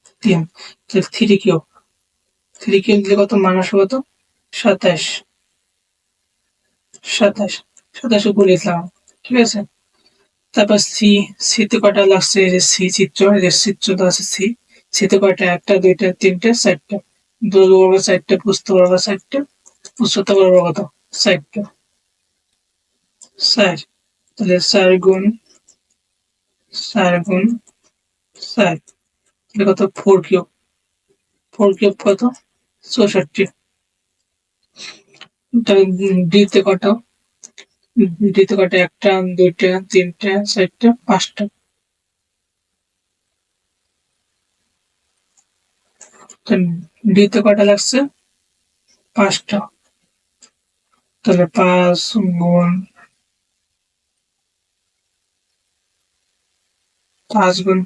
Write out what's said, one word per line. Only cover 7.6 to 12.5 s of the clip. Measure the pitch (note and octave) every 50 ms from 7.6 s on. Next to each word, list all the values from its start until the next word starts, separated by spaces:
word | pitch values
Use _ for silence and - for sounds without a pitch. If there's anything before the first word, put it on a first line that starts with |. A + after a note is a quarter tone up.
| - _ _ _ _ _ - -
সাতাশ | - A#3 A3 G#3 G#3 G#3+
উপরে | G3+ G#3 G3 F#3
লিখলাম, | F3+ F3 - F#3+ F3 E3+ F3+ F3+ _ _ _ _ _ _ -
ঠিক | - B3 B3 A3+
আছে? | A3+ - G#3 G#3 - _ _ _ _ _ _ _ _ _ _ _ _ _ _ _ _ -
তারপর | - G#3 G#3 G#3 G3+ - - -
সি, | - G#3+ G#3 G3+ G3+ G3 - - - - -
সিতে | - - G#3+ G#3 A#3 A3+ G#3
কয়টা | G3+ G3 G3+ G3 F#3+ G3
লাগছে? | F#3 - - - G3 F#3+
এই | F#3